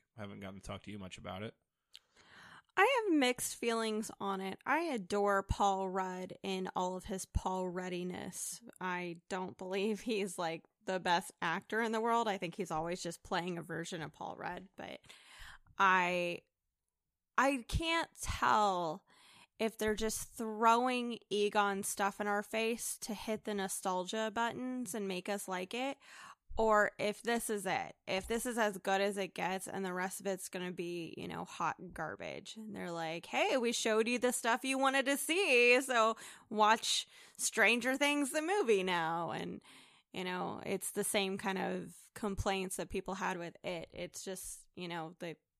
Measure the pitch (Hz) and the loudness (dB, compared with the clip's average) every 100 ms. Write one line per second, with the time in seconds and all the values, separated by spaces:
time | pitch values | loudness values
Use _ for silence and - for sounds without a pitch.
0 | _ - 101 101 98 95 - 101 - 104 | _ -14 -12 -10 -12 -12 -12 -12 -10 -12
1 | 92 - 95 92 110 - _ _ _ - | -12 -12 -10 -8 -10 -12 _ _ _ -20
2 | _ _ - - - - _ - 415 539 | _ _ -20 -20 -20 -20 _ 4 4 4
3 | 427 311 247 247 - - 233 226 220 214 | 4 4 4 2 -4 -4 -2 0 0 -2
4 | 220 - 202 190 190 - - 294 339 247 | -4 -6 -4 -4 -6 -6 -2 0 0 -4
5 | 175 - 202 196 196 - 202 190 190 190 | -2 2 4 4 2 2 4 2 0 -2
6 | 185 185 185 - 196 190 185 - 180 185 | -2 -4 -8 -8 -4 -2 -2 0 0 -2
7 | - 190 - - 190 185 185 175 185 180 | -4 -6 -2 -2 0 0 -2 -2 -4 -4
8 | 180 180 - - - - 233 - 180 180 | -4 -6 -8 -8 -8 -10 -14 -6 -4 -2
9 | 175 170 - 190 185 - 185 196 202 208 | -4 -8 -6 -6 -4 -8 -2 0 0 0
10 | 226 214 190 180 165 165 - _ - 185 | 0 0 0 -2 -2 -4 -10 _ -4 0
11 | 180 175 - - 175 170 - 214 233 220 | 4 2 2 -4 -2 -2 -2 0 2 2
12 | 233 233 220 196 175 - 180 160 165 180 | 2 4 2 0 -4 -4 -4 -2 -2 -4
13 | 175 - - 185 175 170 160 160 170 175 | -6 -8 -4 -2 -2 -4 -6 -6 -6 -8
14 | 147 - - - 165 180 185 - - - | -10 -10 -10 -8 -8 -8 -12 -14 -12 -12
15 | - - - - - - - - 190 185 | -16 -20 -20 -20 -18 -20 -6 4 6 6
16 | 180 180 175 175 - _ _ _ _ _ | 4 0 -2 -4 -10 _ _ _ _ _
17 | _ _ _ - 277 277 220 - 330 330 | _ _ _ 2 4 2 0 0 2 2
18 | 311 - - - 254 226 208 180 170 175 | 0 -4 -6 2 4 6 4 2 0 -4
19 | _ _ - - - - 226 - 214 208 | _ _ -20 -20 -14 -4 -2 0 0 2
20 | 220 - - - 220 214 226 233 254 247 | 0 -2 -8 -8 -6 4 6 8 4 2
21 | 240 233 - 208 208 208 202 196 208 - | -2 -6 -2 0 2 4 2 0 -2 0
22 | 202 - 208 202 208 220 226 233 - - | 0 0 0 0 -2 -2 0 -2 -6 -8
23 | - 208 - 214 - 208 196 - 196 185 | -8 -6 -4 -4 -4 -2 -2 -2 -2 -2
24 | 180 220 220 214 233 - 254 254 247 233 | -2 -2 -2 0 -2 -2 -4 -6 -6 -4
25 | 196 180 185 202 - 185 185 233 262 269 | -4 -4 -2 -4 -4 -6 -4 -4 -4 -6
26 | - - - - - - 220 214 208 - | -12 -20 -20 -18 -6 2 6 8 6 2
27 | 208 208 226 233 - 208 190 143 82 - | -2 0 0 0 0 -2 0 -2 -2 -8
28 | - 190 185 226 247 233 214 190 - 196 | -4 -2 -2 -2 0 2 2 0 0 2
29 | 196 202 185 - 175 190 - - 190 180 | 2 0 -4 -4 -2 -2 -4 -4 -4 -2
30 | 190 - 196 190 - 185 180 185 175 175 | -4 -4 -4 -4 -4 -6 -6 -6 -6 -6
31 | 165 - - - 170 - 165 - 180 175 | -8 -8 -8 -8 -8 -4 -4 -4 -8 -8
32 | 156 98 85 71 - 226 220 196 180 170 | -8 -6 -8 -8 -12 -12 -12 -8 -6 -4
33 | 160 170 - 254 370 269 233 233 233 220 | -4 -6 -4 0 2 2 2 2 2 4
34 | 226 240 247 240 233 247 269 269 269 269 | 4 2 2 2 2 0 0 2 4 4
35 | 254 277 - 339 381 247 240 247 269 247 | 4 2 2 2 4 6 8 8 6 4
36 | 220 220 - - - 214 214 233 - - | 4 2 -8 -18 -4 4 6 6 2 -2
37 | - - - - - - 202 240 240 269 | -2 -12 -16 -4 -2 4 6 6 2 4
38 | 285 294 269 302 320 403 262 196 185 175 | 4 4 2 0 2 2 4 4 4 2
39 | 160 165 165 165 175 - - - - _ | 0 0 -2 -4 -6 -8 -14 -20 -20 _
40 | _ - 185 185 - - - 190 - 196 | _ -6 -4 -4 -4 -6 -4 -4 -4 -4
41 | 202 214 196 196 208 190 180 180 175 - | 0 0 0 -2 -2 -2 -2 -4 -8 -14
42 | - - 208 190 208 190 185 - 170 190 | -18 -6 -4 -2 0 0 -2 -4 -4 -6
43 | 185 190 185 180 170 - 190 175 - - | -6 -4 -4 -4 -6 -8 -8 -8 -8 -10
44 | 175 - - 185 - - - - 175 170 | -12 -10 -10 -10 -10 -14 -16 -12 -8 -6
45 | 160 175 170 151 _ | -8 -10 -10 -10 _